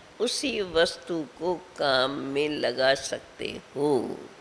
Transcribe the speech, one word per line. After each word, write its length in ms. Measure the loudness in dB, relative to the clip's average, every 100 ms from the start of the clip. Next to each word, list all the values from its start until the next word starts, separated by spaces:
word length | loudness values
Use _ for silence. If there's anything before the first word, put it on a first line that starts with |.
| -18 -4
उसी 420 | -2 0 -2 -2
वस्तु 640 | 0 4 4 2 -4 -4 -4 -4
को 160 | -4 -4 -6 -2
काम 340 | 2 4 4
में 380 | 0 -4 -2 -2
लगा 440 | 0 -2 2 4 2
सकते 520 | 0 -8 -8 -10 -8 -8 -10 -2
हो, 420 | 2 2 0 -6 -12 -18